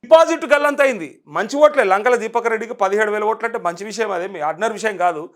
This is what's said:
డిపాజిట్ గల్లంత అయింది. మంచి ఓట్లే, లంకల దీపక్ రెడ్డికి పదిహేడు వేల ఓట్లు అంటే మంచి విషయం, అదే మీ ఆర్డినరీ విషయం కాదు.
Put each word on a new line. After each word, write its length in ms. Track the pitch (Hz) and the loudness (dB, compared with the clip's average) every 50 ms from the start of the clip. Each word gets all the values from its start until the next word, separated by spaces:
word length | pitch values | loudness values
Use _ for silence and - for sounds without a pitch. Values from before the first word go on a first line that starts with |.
| - 240 | 4 6
డిపాజిట్ 360 | 320 320 330 311 330 302 330 | 6 6 6 4 0 -4 0
గల్లంత 360 | 262 - 294 294 294 285 285 | 0 0 2 2 0 2 2
అయింది. 400 | 285 277 247 196 160 135 - _ _ | 2 0 0 -2 -8 -12 -14 _ _
మంచి 300 | - 147 165 202 220 277 | -10 -6 -6 -6 -4 2
ఓట్లే, 260 | 285 302 302 294 277 226 | 4 4 4 6 4 2
లంకల 320 | 190 185 202 214 247 247 | 2 2 2 4 2 2
దీపక్ 320 | 220 208 220 220 233 226 | 2 0 -2 -4 -2 0
రెడ్డికి 260 | 226 220 214 226 220 - | 0 -2 -2 -4 -8 -4
పదిహేడు 380 | - 202 190 196 208 220 208 | -2 -2 0 2 0 0 0
వేల 120 | 208 214 214 | 0 -2 -2
ఓట్లు 220 | 214 220 214 226 | -2 -2 -2 -4
అంటే 140 | 226 220 226 | -6 -6 -4
మంచి 260 | 180 175 170 175 196 | -4 -4 -6 -6 -10
విషయం, 260 | 220 202 220 233 208 | -10 -4 -4 -4 -4
అదే 160 | 196 170 175 | -2 -6 -6
మీ 120 | 202 196 170 | -6 -8 -6
ఆర్డినరీ 340 | 147 151 160 160 214 226 220 | -4 -4 -4 -2 -4 -4 -4
విషయం 240 | 196 214 220 208 | -2 -4 -4 -2
కాదు. 320 | 170 175 180 170 151 156 - _ | 0 0 0 0 -2 -10 -12 _